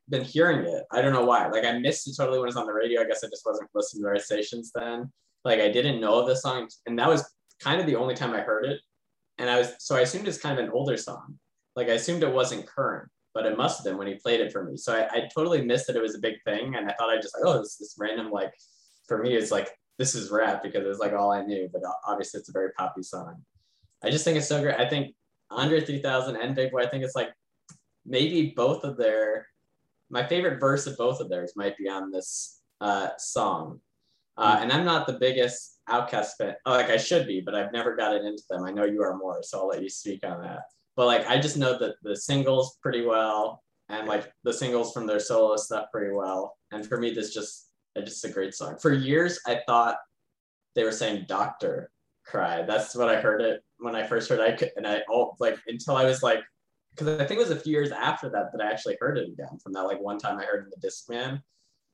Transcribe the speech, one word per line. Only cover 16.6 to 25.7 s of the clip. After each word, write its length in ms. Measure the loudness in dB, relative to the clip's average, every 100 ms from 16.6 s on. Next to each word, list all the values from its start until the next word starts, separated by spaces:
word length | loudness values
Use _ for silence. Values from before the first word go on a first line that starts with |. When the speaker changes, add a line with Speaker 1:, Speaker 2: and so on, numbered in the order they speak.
| -4 -4
Speaker 1:
and 100 | -4
I 60 |
thought 140 | -2 0
I 80 | 0
just, 180 | -2
like, 120 | 0 2
"Oh, 120 | 2
this, 180 | -2 -10
this 180 | -18 -8
random," 320 | -6 -4 -4
like, 220 | -4 -6 -8 _ _ _ _ _
for 140 | -2
me, 120 | 2
it's 160 | 2 2
like, 200 | 0 -2 -10 _ -4
"This 160 | -2
is 160 | -2 -2
rap," 320 | 0 2 0
because 240 | -2 -2 -2
it's, 120 | -2
like, 160 | -2
all 180 | 2 2
I 100 | 2
knew, 240 | 0 -4 -4
but 80 | -6
o-, 120 | -6 -6 -4
obviously 340 | -4 -4 -8
it's 100 | -6
a 20 |
very 200 | -4 -2 -2
poppy 240 | -6 -6
song. 400 | -10 -10 -12 -16 -20 _ _ _ _ _
I 60 | 0
just 120 | 2
think 140 | 4 2
it's 100 | 2
so 120 | 2
great. 180 | 2 2
I 80 | 2
think 300 | 2 -2 -8 _ _ _
Andre 300 | -2 4